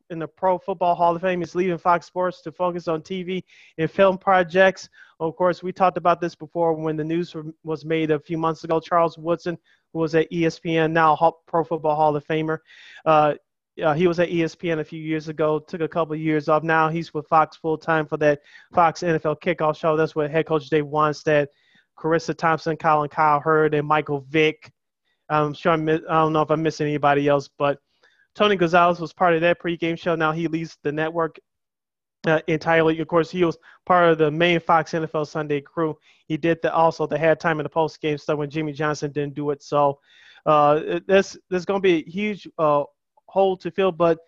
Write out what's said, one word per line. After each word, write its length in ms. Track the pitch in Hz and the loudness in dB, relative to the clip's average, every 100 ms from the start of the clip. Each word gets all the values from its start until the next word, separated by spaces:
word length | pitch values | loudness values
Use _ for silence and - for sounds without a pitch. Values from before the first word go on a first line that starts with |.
| _ | _
in 100 | 165 | -10
the 80 | 156 | -10
Pro 300 | - 185 180 | -4 -2 -2
Football 380 | - 185 175 170 | -4 -2 0 2
Hall 200 | 170 170 | 0 0
of 60 | |
Fame, 200 | 185 180 | -2 -4
is 120 | 175 175 | -4 -2
leaving 220 | 185 165 | -2 -2
Fox 300 | 185 175 - | 0 0 -2
Sports 340 | 180 180 175 | -4 -4 -6
to 100 | 165 | -14
focus 360 | - 180 175 165 | -6 -4 -4 -4
on 140 | 160 | -6
T 220 | - 190 | -6 -10
V 220 | 175 185 - _ - - | -6 -8 -8 _ -20 -6
and 120 | 160 | -4
film 280 | - 196 190 | 4 4 4
projects. 720 | - 185 175 180 190 180 - _ - _ | 2 2 2 4 4 2 -10 _ -20 _
Of 160 | 160 - | -8 -2
course, 280 | 180 170 | -2 -2
we 80 | 180 | -6
talked 260 | - 185 175 | 0 0 2
about 220 | 175 165 | 0 0
this 160 | 170 - | -2 -8
before 380 | 156 175 165 | -12 -2 -2
when 240 | 156 160 156 | 0 -4 -4
the 60 | |
news 300 | 156 165 175 | -4 -4 -4
were, 120 | 160 156 - | -8 -14 -14
was 220 | 156 156 147 | -10 -10 -4
made 260 | 160 156 | -2 0
a 80 | 151 | -2
few 180 | - 165 | -2 -4
months 260 | 165 156 | -4 -4
ago. 160 | 165 165 | -4 -4
Charles 380 | 156 175 165 160 | 0 2 2 -2
Woodson, 400 | 160 170 180 165 _ _ _ | -4 -4 -4 -10 _ _ _
who 60 | 160 | -6
was 160 | 160 160 | 0 0
at 120 | 160 | 0
E 140 | 175 165 | 0 -2
S 120 | 160 | -2
P 160 | 170 160 | -4 0
N, 140 | 160 | 2
now 240 | 165 160 147 | 4 4 4
Hall, 280 | 165 - _ | 2 0 _
Pro 180 | 170 | -4
Football 320 | 151 160 156 151 | -2 -4 -2 2
Hall 200 | 156 147 | 2 0
of 100 | - | -2
Famer, 340 | 156 156 156 - - - - 160 | -4 -2 -6 -10 -20 -20 -6 2
uh, 300 | 156 151 147 _ _ _ - | 4 4 0 _ _ _ -4
uh, 100 | 165 | -2
he 140 | 147 180 | 2 2
was 120 | 170 | 2
at 100 | 170 | 0
E 140 | 170 | 0
S 120 | 160 - | -2 -4
P 160 | 175 | -4
N 80 | 160 | -4
a 40 | |
few 180 | 151 165 | -6 -10
years 260 | 156 156 156 | -6 -6 -6
ago, 320 | 156 156 151 | -4 -2 -2
took 220 | 151 180 | -6 -8
a 60 | 156 | -6
couple 260 | 175 156 | -4 -4
of 60 | 156 | -4
years 300 | 160 151 147 | -2 -2 2
off. 140 | 156 | 0
Now 260 | 160 160 156 | 2 2 2
he's 240 | 165 156 | -2 -6
with 140 | 151 143 | -10 0
Fox 280 | 160 151 - | 2 2 -2
full-time 500 | 160 156 - 160 151 | -6 -4 -2 -2 -2
for 100 | 156 | 0
that 240 | 151 147 _ - _ | 0 0 _ -20 _
Fox 300 | - 170 - | 0 0 0
N 100 | 175 | -2
F 140 | 160 156 | -2 -2
L 80 | 151 | -4
Kickoff 420 | 190 160 156 151 | -4 -2 -2 -2
Show. 180 | 165 156 | 0 0
That's 200 | 160 160 | 0 -2
with 160 | 147 | -2
head 160 | 160 151 | -2 -2
coach 200 | 156 131 | -2 0
Dave 160 | 156 147 | -2 -2
Wannstedt, 640 | 151 151 147 160 151 143 _ _ _ _ - | 0 0 0 0 0 0 _ _ _ _ -10
Carissa 400 | 160 165 165 156 | -2 -2 -2 -2
Thompson, 400 | 165 160 165 156 | 0 0 -2 -2
Colin 340 | 165 151 147 | 2 2 0
Cowherd, 640 | - 156 147 151 156 156 147 | 0 2 2 2 2 2 0
and 120 | 147 | 0
Michael 380 | 151 151 143 135 | 0 0 -6 -2
Vick. 420 | 156 156 151 - _ _ _ _ _ - | 2 2 0 -12 _ _ _ _ _ -4
I'm 240 | 151 147 | -2 0
sure 200 | 139 180 | -2 0
I 20 | 160 | 0
mi-, 300 | 156 160 170 | 0 -2 0
I 40 | 160 | 0
don't 120 | 156 | 2
know 80 | 156 | 2
if 100 | 151 | 0
I 40 | 156 | 0
missed 240 | 160 - | 0 -2
anybody 460 | 151 147 143 143 143 | -4 0 2 2 2
else, 220 | 143 139 _ | 0 -2 _
but 200 | 143 143 _ _ _ _ _ | -4 -4 _ _ _ _ _
Tony 220 | - 208 190 | -2 0 2
Gonzalez 440 | 170 175 175 170 | 2 4 4 2
was 120 | 160 | -6
part 200 | - 180 | -2 0
of 80 | 165 | 2
that 180 | 170 175 | 2 0
pregame 400 | 175 170 170 170 | -4 -4 -4 -4
show. 160 | 180 165 | -4 -2
Now 160 | 156 | 0
he 160 | 160 165 | -2 -4
leaves 300 | 160 160 - | -4 -8 -8
the 80 | 147 | -6
network, 460 | 147 156 170 160 - _ _ _ _ _ _ _ _ - | -4 -4 -2 -4 -6 _ _ _ _ _ _ _ _ 0
uh, 140 | 160 - | 0 0
entirely. 520 | 156 165 165 160 160 | -2 2 2 2 0
Of 80 | 156 | 0
course, 200 | 170 160 | 0 0
he 140 | 180 | 0
was 140 | 170 151 - _ - | -2 -2 -12 _ 0
part 240 | 180 170 | 4 4
of 80 | 156 | 4
the 120 | 156 | 2
main 280 | 156 175 170 | 2 2 2
Fox 340 | - 170 151 | 2 0 0
N 100 | 170 | -4
F 120 | 156 160 | -4 -6
L 100 | 147 | -6
Sunday 340 | 160 151 147 | -6 -4 -4
crew. 380 | 139 - 160 151 _ _ _ | -6 -4 -4 -6 _ _ _
He 100 | 156 | -4
did 240 | 156 165 | -2 0
the, 100 | 160 | 0
also 320 | 165 165 - 151 | 2 2 0 -4
the 120 | 147 | 0
halftime 420 | 160 156 170 156 | 0 2 0 -2
and 60 | 151 | -4
the 40 | |
postgame 500 | 165 156 - 156 147 | -2 -4 -4 -6 -4
stuff 180 | - 151 | -4 -4
when 120 | 147 | -4
Jimmy 220 | 156 156 | -6 -6
Johnson 380 | 139 156 147 147 | -4 -4 -2 -6
didn't 240 | 143 143 139 | -6 -6 -6
do 160 | 147 | -6
it. 100 | 143 | -6
So, 380 | - 147 143 143 _ _ _ - - | -2 0 0 -2 _ _ _ -8 2
uh, 340 | 151 147 151 - | 4 4 2 0
it, 220 | 175 - | -6 2
this, 300 | 190 190 - _ | 2 2 -6 _
there's 160 | 180 170 | -6 -2
gonna 140 | 196 | 0
be 240 | 190 165 156 | 2 0 -2
a 20 | |
huge, 380 | 180 208 202 - - | -6 -6 -6 -12 -2
uh, 260 | 156 147 - _ _ _ _ | 0 2 -2 _ _ _ _
hole 280 | 190 196 185 | 0 0 0
to 120 | 175 | -6
fill, 220 | - 190 | -2 0
but, 280 | 165 170 165 | 2 2 0